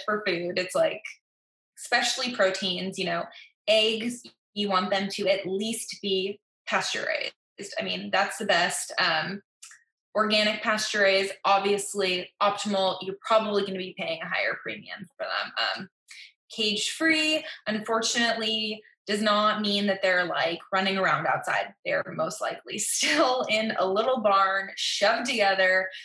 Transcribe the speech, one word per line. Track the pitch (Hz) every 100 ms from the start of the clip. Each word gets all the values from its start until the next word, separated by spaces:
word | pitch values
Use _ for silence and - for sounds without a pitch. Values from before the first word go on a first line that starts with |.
for | - 208
food, | 202 170 175 180
it's | 185
like, | - - - - - _ _ _ _ _ -
especially | - 240 247 - 247
proteins, | - 190 190 190 180 185 185
you |
know, | 170 170 - - - _ -
eggs, | 220 220 220 233 - - _ _
you | 202 202
want | 190 202
them | 196 196
to | - 185
at | 190 180
least | 196 220 233 - -
be | 196 190 196 208 _ _ -
pasture | 196 - - -
raised. | - - - _ - 196 -
I |
mean, | 190 185 202
that's | 190 202 -
the | 202
best. | 175 185 - - -
Um, | 180 160 160 202 - _ - - _ _ _
organic | 202 214 214 214 214
pasture | 233 214 - 214
raised, | 196 196 196 -
obviously | 190 196 202 202 - 202 185 180 175 -
optimal. | 202 202 214 196 190 185
You're | 190 196
probably | - 220 208 202 190
gonna | 190
be | 185 185
paying | 165 160
a | 175
higher | 135 220 -
premium | - 214 - 87 90 -
for | -
them. | 101 113 117
Um, | 110 95 98 _ - - - _ _
cage | - 214 208 -
free, | - 320 311 311 311 - - -
unfortunately, | 214 220 226 233 247 233 226 220 220 214 214 - _ -
does | 208
not | 214 208 214 208
mean | 208 202 202
that | 190
they're, | 190 180
like, | 175 151 165 170 -
running | 190 190 196
around | 180 147 143
outside. | - - 104 - -
They're | - 160 -
most | 165 160 -
likely | - - - 214
<laughs> |
still | - - 285 302 269 254 -
in | 214 220 -
a | 185
little | 196 247 254
barn, | 208 196 190 196 190 -
shoved | - - 202 262 254
together | 240 196 190 185 185 190 -